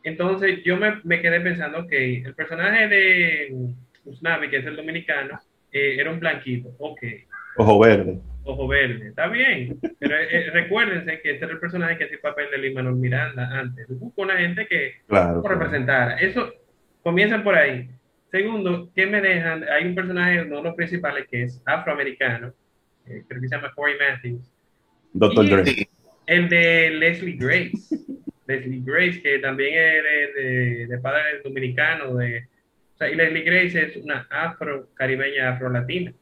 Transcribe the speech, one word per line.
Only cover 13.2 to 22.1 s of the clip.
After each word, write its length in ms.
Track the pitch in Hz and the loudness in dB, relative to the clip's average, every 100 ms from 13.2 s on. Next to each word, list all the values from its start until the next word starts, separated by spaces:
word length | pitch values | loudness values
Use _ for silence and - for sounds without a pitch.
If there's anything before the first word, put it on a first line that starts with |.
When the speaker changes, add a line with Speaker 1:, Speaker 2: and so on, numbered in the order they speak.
| 151 127 123 135 | -2 -6 -6 -6
Speaker 1:
antes. 280 | 127 123 117 | -8 -10 -14
Busca 340 | 127 240 - | -12 -12 -6
una 140 | 190 185 | -2 0
gente 300 | 175 175 214 | 0 -2 -2
que 240 | 170 135 - _ | -2 -4 -10 _
Speaker 2:
Claro, 280 | 196 87 85 | 4 4 2
Speaker 1:
lo 60 | |
Speaker 2:
claro. 160 | - 180 | 0 0
Speaker 1:
representara. 580 | - 147 127 131 120 120 | 0 -2 2 2 2 0
Eso, 320 | 190 240 - - _ _ _ _ | -2 0 -6 -10 _ _ _ _
comienzan 400 | 170 175 214 226 | 0 4 4 4
por 140 | 208 180 | 4 4
ahí. 320 | 143 127 127 - _ _ _ | 4 0 -10 -18 _ _ _
Segundo, 600 | 190 208 220 185 175 175 | -2 -2 -2 -2 -4 -4
¿qué 120 | - 190 | -2 0
me 140 | 208 | 2
dejan? 440 | 196 175 165 160 151 | 2 2 0 -4 0
Hay 160 | 147 175 | 0 0
un 80 | 180 | -4
personaje, 460 | 180 180 180 175 | -4 0 2 2
uno 140 | 151 143 | 0 -6
de 40 | |
los 120 | 165 170 | -6 -4
principales, 500 | 170 175 147 139 135 | -4 -4 -4 -6 -6
que 160 | 120 | -6
es 160 | 123 - | -6 -6
afroamericano, 880 | - 156 170 147 139 | -4 -2 -2 -4 -4